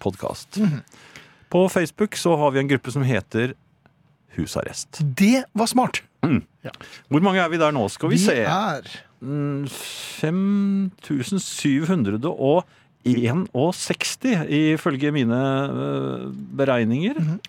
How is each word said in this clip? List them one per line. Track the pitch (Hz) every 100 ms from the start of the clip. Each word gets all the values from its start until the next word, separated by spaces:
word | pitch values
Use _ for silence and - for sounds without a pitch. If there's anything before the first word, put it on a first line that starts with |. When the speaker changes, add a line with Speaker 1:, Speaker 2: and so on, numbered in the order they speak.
Speaker 1:
podcast. | 104 92 - - - 190
Speaker 2:
Mhm. | 208 135 - - - - - _ _
Speaker 1:
På | 175 185
Facebook | 190 165 - 208 -
så | 175 156
har | 143
vi | 135
en | 139
gruppe | 120 -
som | 143
heter | 131 110 - 113 123 - _ _ _ _ _ _ _ -
Husarrest. | 76 - - - - - 147
Speaker 2:
Det | 123 196 262 254
var | 202 233
smart. | 247 240 - - _
Speaker 1:
Mm. | - 127 - _
Speaker 2:
Ja. | - - - - _
Speaker 1:
Hvor | 147
mange | 196 185
er | 170
vi | 170
der | 151
nå? | 143 101
Skal | - 151
vi | 156
Speaker 2:
Vi |
Speaker 1:
se. | 196 135
Speaker 2:
er | 101 185 214 143 - - - _
Speaker 1:
Mm, | 127 147 143 139 139
fem | - - - - - 156 185 196 202 196 196 190 -
tusen | - 143 123 196
syv | - - 151 135 160
hundre | 185 98 107 151 -
og | 135 170 - _ _ _
en | 123 120 117 160 180
og | 123 160
seksti | - - - - - 262 196 151 147 156
ifølge | 156 165 135 147
mine, | 147 117
eh, | 120 135 135 139 127 143 139 135 127 131 135 139 135
beregninger. | 135 123 110 127 190 254
Speaker 2:
Mhm. | 156 175